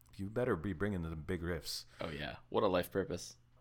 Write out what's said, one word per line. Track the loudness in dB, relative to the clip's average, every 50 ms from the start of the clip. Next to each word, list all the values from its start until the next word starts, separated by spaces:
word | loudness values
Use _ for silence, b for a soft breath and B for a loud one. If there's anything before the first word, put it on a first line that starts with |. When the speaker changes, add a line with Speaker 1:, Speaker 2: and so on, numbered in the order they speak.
| -20 -18 -8
Speaker 1:
you | -6 -6 -2
better | 0 0 2 2 2
be | 2 2 -2 0
bringing | 0 0 0 0 0 -2
the | -2 -4
big | -6 -2 -2 -2 0 0
riffs. | 0 -2 -2 -2 -4 -6 -6 -8 b b b
Speaker 2:
Oh | -6 -6
yeah, | -4 -4 -6 -6 -6 -10 -10 0
what | 2 4 6
a |
life | 6 6 4 4 4
purpose. | 2 0 0 0 -2 -6 -6 -10 -14 -16 -20 -20 -20 -20